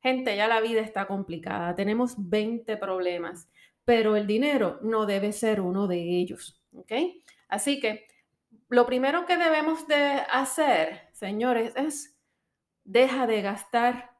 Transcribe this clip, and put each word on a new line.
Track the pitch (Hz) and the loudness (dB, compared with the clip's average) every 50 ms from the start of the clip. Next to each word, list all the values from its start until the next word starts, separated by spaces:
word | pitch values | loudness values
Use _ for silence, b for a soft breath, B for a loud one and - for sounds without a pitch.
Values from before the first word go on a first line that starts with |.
Gente, | _ 254 262 254 254 233 208 | _ 0 0 0 0 -2 0
ya | 202 208 | 2 2
la | 226 226 220 | 2 2 2
vida | 220 226 233 220 | 2 2 0 0
está | 220 214 - 190 196 | 0 -2 -6 -6 -4
complicada, | 190 196 196 196 - 165 165 165 190 202 208 170 175 175 | -4 -4 -6 -6 -6 -10 -10 -6 -4 -4 -2 -2 -2 -2
tenemos | 180 196 202 214 233 247 240 240 | -2 0 0 0 0 0 -2 -2
veinte | - 196 175 196 214 214 220 233 233 226 - 220 | -8 -6 -2 -2 -2 0 -2 -4 -6 -6 -6 -6
problemas, | 208 202 196 185 185 180 180 175 175 170 - 180 170 - b b b b b b b _ | -6 -4 -4 -4 -2 -2 -2 -2 -4 -6 -8 -12 -14 -20 b b b b b b b _
pero | - 240 226 220 214 214 | 2 4 4 4 2 2
el | 208 208 196 | 2 2 2
dinero | 214 226 277 294 294 262 214 175 - - | 2 2 2 2 2 2 0 0 -2 -4
no | - 220 226 220 214 | -4 -2 0 0 0
debe | 202 202 196 196 208 | 0 0 0 -2 -2
ser | 208 - - 220 214 202 | -4 -2 0 0 0 0
uno | 190 180 185 196 202 190 | 0 0 0 0 0 0
de | 180 175 | 0 -2
ellos, | 170 170 175 180 180 180 - - - - _ _ _ _ | -2 0 0 0 0 -2 -4 -12 -14 -20 _ _ _ _
¿ok? | _ - 185 _ 220 247 330 359 359 B B B B B B B | _ -20 -12 _ -2 -2 -2 -2 -4 B B B B B B B
Así | - 214 - 285 285 277 | -6 -2 0 -2 -2 0
que | - 220 214 214 - b b b b _ _ _ _ _ _ _ _ _ | -2 -4 -4 -4 -12 b b b b _ _ _ _ _ _ _ _ _
lo | 247 240 240 | 4 4 4
primero | 247 254 247 262 269 294 349 349 | 4 2 0 2 2 0 0 0
que | 349 349 | 0 0
debemos | 339 349 330 311 311 302 311 320 311 - - | 2 4 4 4 2 2 0 -2 -4 -2 0
de | 302 294 285 285 277 277 - - | 2 2 4 2 2 0 -2 0
hacer, | - 254 269 262 - - 311 285 240 170 160 160 190 - - _ | 0 0 0 -2 0 0 4 4 4 4 2 0 -4 -10 -18 _
señores, | _ - 214 190 202 214 233 254 247 233 226 226 - | _ -10 -8 -6 -4 0 0 2 2 2 0 -2 -2
es | 254 277 311 294 - - - _ _ _ _ _ _ _ _ _ _ _ _ _ _ _ | -2 -2 -2 -4 -6 -12 -14 _ _ _ _ _ _ _ _ _ _ _ _ _ _ _
deja | - 190 233 254 262 254 269 262 | 0 4 4 4 4 4 0 0
de | 226 220 214 | 0 0 0
gastar | 196 202 202 202 - - - 233 233 247 247 247 - - _ _ | 0 -2 -6 -6 -10 -2 0 2 2 2 0 -2 -10 -18 _ _